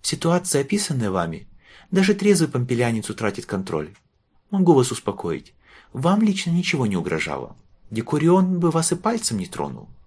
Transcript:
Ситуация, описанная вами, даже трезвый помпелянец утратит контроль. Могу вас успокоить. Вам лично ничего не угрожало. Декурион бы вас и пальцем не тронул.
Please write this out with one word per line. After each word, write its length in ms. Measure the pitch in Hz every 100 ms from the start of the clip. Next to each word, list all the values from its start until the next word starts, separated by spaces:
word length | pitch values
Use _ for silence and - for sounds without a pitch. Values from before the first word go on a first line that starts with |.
| -
Ситуация, 520 | 165 165 175 180 143
описанная 500 | 139 202 - 135 107
вами, 360 | 92 85 82 - - _ - -
даже 240 | 185 190 202
трезвый 340 | 202 185 151
помпелянец 640 | 127 123 120 120 113 -
утратит 340 | 104 110 98 -
контроль. 480 | 98 95 78 76 - _ _ _ _ _
Могу 240 | 196 175
вас 180 | 143 123
успокоить. 640 | 120 - - 87 76 - _ _ - _
Вам 300 | 117 160 208
лично 260 | 220 190 170
ничего 380 | 175 170 147 113
не 100 | 92
угрожало. 580 | 90 80 76 69 60 - _ _ -
Декурион 680 | 110 113 151 160 185 185 180
бы 120 | 170
вас 200 | 160 160
и 40 | 175
пальцем 420 | 220 233 - 107
не 80 | 87
тронул. 420 | - 73 58 55 -